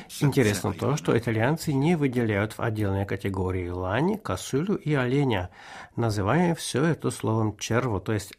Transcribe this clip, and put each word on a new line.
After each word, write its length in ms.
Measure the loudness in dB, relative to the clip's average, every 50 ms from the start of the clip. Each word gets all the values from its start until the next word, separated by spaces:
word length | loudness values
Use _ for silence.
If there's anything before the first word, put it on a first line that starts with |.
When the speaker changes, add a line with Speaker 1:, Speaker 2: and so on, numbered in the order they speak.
| -12 -14
Speaker 1:
srnce 180 | -4 0 0
Speaker 2:
Интересно 440 | 2 4 4 4 4 2 2 -2 -2
Speaker 1:
a 20 |
Speaker 2:
то, 240 | -2 0 0 0 0
что 220 | 0 0 2 0 2
итальянцы 540 | 2 0 0 2 2 2 0 0 -2 0
не 240 | 0 2 4 4 4
выделяют 560 | 4 2 2 2 2 2 2 2 2 0 -2
в 80 | -2 -4
отдельные 440 | -4 -2 0 0 0 0 0 0 0
категории 640 | -2 -4 -4 -4 -4 -2 -2 -2 -2 -2 -2 -4 -4
лань, 500 | -4 -4 -4 -2 0 0 2 0 0 -2
косулю 580 | -4 -4 -6 -4 -4 -4 -2 -2 0 -2 -2
и 180 | -2 -2 -2 0
оленя, 560 | 0 0 2 2 2 2 2 2 0 -2 -4 -10 -18 -20 -18 -18 -18 -18 -10 _
называя 580 | -2 0 0 0 0 2 2 4 4 4 2 0
все 300 | -2 -4 -4 0 0 2
это 260 | 2 0 0 -2 -4
словом 460 | -4 -2 -2 0 0 2 0 0 -2
«черво», 440 | -4 -4 0 0 0 2 0 -2 -2
то 120 | -2 -2
есть 200 | -2 -4 -4 -8 -12